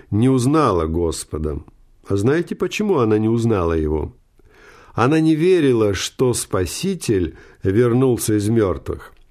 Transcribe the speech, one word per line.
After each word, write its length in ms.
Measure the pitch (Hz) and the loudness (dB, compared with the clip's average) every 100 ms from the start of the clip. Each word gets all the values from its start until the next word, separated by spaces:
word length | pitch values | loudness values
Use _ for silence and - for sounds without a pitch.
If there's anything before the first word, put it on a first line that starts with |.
| - | -4
не 160 | 101 127 | 0 2
узнала 600 | 131 120 160 135 90 80 | 2 2 2 2 2 0
Господа. 760 | 82 85 78 - 78 76 73 - - - _ - | -2 -2 -4 -8 -6 -6 -6 -12 -20 -20 _ -6
А 120 | 101 | -2
знаете, 360 | 110 160 170 | 0 0 -2
почему 440 | 202 185 - 208 160 | -6 -6 -2 0 2
она 200 | 110 107 | 2 2
не 120 | 110 | 2
узнала 420 | 117 113 101 85 | 0 0 0 0
его? 420 | 82 78 78 76 - _ _ _ - - - - | 0 -2 -4 -6 -12 _ _ _ -20 -20 -20 -10
Она 280 | - 123 156 | -2 0 2
не 140 | 160 156 | 2 2
верила, 580 | 175 185 139 117 104 | 2 2 2 2 2
что 400 | 95 - - 127 | -2 -6 -2 -2
Спаситель 1040 | 117 - 101 90 - 190 185 - 98 80 - - - | -2 -4 -4 -4 -4 -6 -4 -2 -2 -2 -8 -20 -8
вернулся 720 | 98 101 123 123 131 107 - 107 | -2 2 2 2 2 0 0 -2
из 140 | 101 | 0
мёртвых. 640 | 117 98 73 - 78 - - _ | 0 0 -2 -8 -12 -14 -20 _